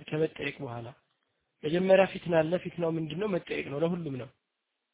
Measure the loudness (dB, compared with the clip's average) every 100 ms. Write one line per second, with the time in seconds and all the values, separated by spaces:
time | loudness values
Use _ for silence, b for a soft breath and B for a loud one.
0 | -6 0 0 -2 -8 -8 -10 -10 -12 -16
1 | _ _ _ _ _ _ -2 2 6 6
2 | 6 0 2 2 4 0 -2 -4 -2 -2
3 | -4 -4 -2 -2 -4 -6 -6 -2 0 0
4 | -4 -8 -10 _ _ _ _ _ _